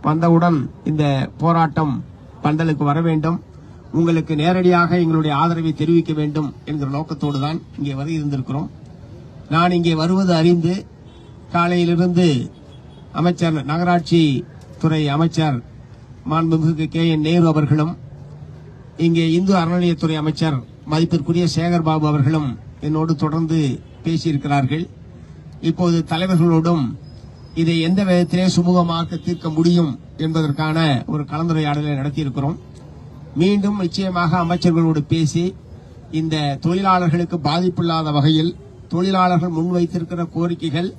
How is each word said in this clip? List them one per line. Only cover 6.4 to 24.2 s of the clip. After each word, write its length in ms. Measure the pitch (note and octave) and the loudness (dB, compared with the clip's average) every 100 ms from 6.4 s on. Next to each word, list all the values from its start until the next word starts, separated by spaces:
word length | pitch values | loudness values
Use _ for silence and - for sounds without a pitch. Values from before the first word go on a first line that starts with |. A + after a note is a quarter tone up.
| D3 - - | -4 -6 -8
என்கிற 200 | D3+ C#3 C#3+ | -6 -4 -4
நோக்கத்தோடு 460 | D#3 D3+ D3+ C#3+ C#3+ | -6 -6 -4 -2 -2
தான் 140 | D#3+ - - | -4 -8 -8
இங்கே 140 | C#3+ C3+ | -6 -4
வர 80 | D3 D#3+ | -4 -4
இருந்திருக்கிறோம். 520 | D3 C#3 B2 C3+ F3+ - - - - - - - - D#3 | -2 -4 -4 -6 -6 -12 -20 -20 -20 -20 -20 -20 -4 0
நான் 200 | F3+ F3+ | 2 2
இங்கே 140 | E3+ D#3+ | 2 0
வருவது 320 | E3 F#3+ F#3+ E3 | 2 2 2 4
அறிந்து 340 | E3 F3 E3 F#3+ - - - - - - - E3+ | 4 4 2 -2 -8 -20 -20 -20 -20 -20 -6 -2
காலையிலிருந்து 720 | F3 F3 E3+ E3+ F3+ F3 F3 C3 - - - - - - - - | 0 2 2 2 2 4 4 2 -2 -12 -20 -20 -20 -20 -10 0
அமைச்சர், 400 | E3+ F3 E3+ D#3 C3 | 0 2 0 -2 -2
நகராட்சி 500 | D#3 F3 F3 - E3+ D#3 B2+ - - - - | -2 2 0 2 4 4 2 -4 -16 -20 -4
துறை 220 | D#3+ D#3+ D3+ C#3+ | 0 0 0 2
அமைச்சர் 420 | E3 E3 D#3 B2+ - - - - - - - | 0 2 0 -2 -6 -20 -20 -20 -20 -14 -4
மாண்புமிகு 560 | D#3 E3 D#3+ D#3+ D#3 D#3 D#3+ | -2 2 2 2 0 -2 0
கே 100 | E3 | 0
என் 140 | D#3 D3+ | 2 2
நேரு 160 | F3 E3 | 4 4
அவர்களும், 400 | D3+ D3 D3+ D#3 - - - - - - - - - - - E3 | 4 2 2 0 -4 -14 -18 -18 -18 -18 -18 -20 -20 -20 -2 2
இங்கே 220 | E3 E3 E3 | 2 2 2
இந்து 180 | F#3+ F#3+ | 2 2
அறநிலையத்துறை 560 | E3 F3+ F3 D#3+ D#3+ D#3 | 2 2 0 0 -2 -2
அமைச்சர் 360 | D3+ D3+ D#3+ C#3 A#2 - - | -2 0 -2 -2 -6 -18 -4
மதிப்பிற்குரிய 520 | D3+ E3 E3+ C#3+ E3+ F3 - | 0 2 0 0 0 0 0
சேகர் 320 | E3+ F3 D#3+ | 0 0 0
பாபு 140 | D#3 D3+ | 0 2
அவர்களும் 380 | D3 C3 D#3 C#3+ A#2 - - D3+ | 2 2 2 -2 -6 -14 -10 -4
என்னோடு 260 | D#3 D#3+ D#3 | -2 0 0
தொடர்ந்து 360 | D#3+ D#3 E3 E3 C#3+ - - - | 0 -2 0 0 0 -4 -10 -10
பேசியிருக்கிறார்கள். 840 | D#3+ E3 | -4 -2